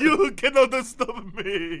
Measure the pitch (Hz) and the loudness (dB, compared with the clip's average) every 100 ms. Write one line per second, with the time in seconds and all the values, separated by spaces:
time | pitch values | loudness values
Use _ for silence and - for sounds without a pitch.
0 | 302 302 294 190 254 277 254 262 240 - | 4 4 2 2 0 4 4 2 -6 -6
1 | 254 240 190 180 190 196 170 165 | -6 -6 -12 -10 -6 -6 -6 -8